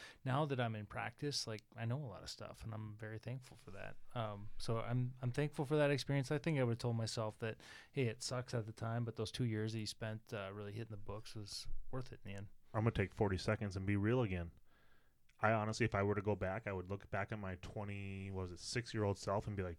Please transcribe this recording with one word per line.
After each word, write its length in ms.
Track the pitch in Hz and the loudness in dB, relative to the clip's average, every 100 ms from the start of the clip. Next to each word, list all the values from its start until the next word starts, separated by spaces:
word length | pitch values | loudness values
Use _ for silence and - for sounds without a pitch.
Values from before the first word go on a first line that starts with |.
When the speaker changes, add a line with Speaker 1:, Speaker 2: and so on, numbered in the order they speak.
| - - 131 | -16 -8 0
Speaker 1:
now 200 | 131 151 | 2 2
that 140 | 131 | 2
I'm 160 | 117 107 | 0 0
in 100 | 104 | -6
practice, 640 | 117 110 - 147 139 - | -4 -6 -4 -2 -2 -2
like, 160 | 110 - - | -6 -8 -4
I 80 | 117 | -2
know 120 | 131 | 0
a 80 | 135 | -2
lot 160 | 87 | -8
of 60 | - | -10
stuff 340 | - - - | -10 -10 -10
and 100 | 113 | -8
I'm 220 | 107 107 104 | -6 -8 -8
very 220 | 107 110 | -8 -8
thankful 380 | 120 127 127 113 | -6 -8 -8 -16
for 80 | - | -12
that. 240 | 98 101 - - | -8 -8 -8 -6
Um, 360 | 123 110 101 107 - | -4 -2 -4 -4 -2
so 220 | - 113 | 2 2
I'm, 340 | 110 127 123 - | 2 2 0 0
I'm 100 | 123 | -2
thankful 340 | 135 147 - 135 | 2 0 0 2
for 100 | 151 | 6
that 140 | 143 | 6
experience. 400 | 143 - 139 127 | 4 2 2 2
I 60 | 151 | 2
think 220 | 170 147 | 2 4
I 40 | |
would've 160 | 123 113 | 4 4
told 160 | 120 117 | 2 0
myself 400 | 110 - 107 - | 0 0 -2 -2
that, 180 | 113 113 - - - | -4 -4 -10 -18 -8
hey, 120 | 143 | 0
it 200 | 120 107 | 0 0
sucks 300 | - 127 123 | -4 -4 -2
at 120 | 120 107 | -2 -4
the 80 | |
time, 300 | - 113 117 117 | -4 -2 0 -2
but 100 | - | -2
those 160 | 107 | -2
two 140 | - 123 | 0 2
years 280 | 107 110 | 2 2
that 60 | 113 | 0
you 60 | 107 | -4
spent, 340 | - 110 107 - | -4 -6 -6 -6
uh, 180 | 107 98 | -6 -4
really 180 | 101 101 | -6 -6
hitting 180 | 104 113 | -6 -6
the 60 | 107 | -6
books 380 | - 104 - 110 | -6 -6 -6 -8
was 320 | 101 - - - - | -8 -6 0 2 2
worth 200 | 131 123 | -2 -4
it 80 | - - | -6 -8
in 60 | |
the 60 | 98 | -6
end. 100 | 101 - - | -8 -12 -2
Speaker 2:
I'm 80 | 110 | 4
gonna 100 | 113 | 4
take 220 | - 98 | 6 2
forty 240 | - 104 92 | 4 4 4
seconds 400 | - 107 104 95 | 2 2 2 -2
and 80 | 95 | 2
be 100 | 101 | 4
real 280 | 104 127 | 6 4
again. 280 | 113 90 85 - - - - - - _ - - | 4 2 -2 -8 -20 -20 -20 -20 -20 _ -20 2
I 100 | 110 | 4
honestly, 340 | 113 107 107 113 | 4 4 4 4
if 80 | 101 | 6
I 60 | |
were 120 | 101 104 | 4 4
to 60 | |
go 140 | 101 95 | 2 2
back, 300 | 95 101 104 | 2 -2 -2
I 60 | |
would 180 | 95 90 | -4 -2
look 200 | 98 - | -6 -4
back 200 | 101 101 | -2 -2
at 80 | 107 | -2
my 160 | 98 92 | -4 -6
twenty, 720 | - 110 101 101 98 98 98 | -6 -6 -6 -6 -6 -6 -4
what 120 | 95 | -4
was 80 | 90 | -4
it, 80 | 90 | -6
six-year-old 580 | - 123 120 113 101 98 | -4 -2 -2 2 2 2
self 300 | - 101 110 | 2 0 0
and 80 | 98 | -2
be 80 | |
like, 140 | 92 | -2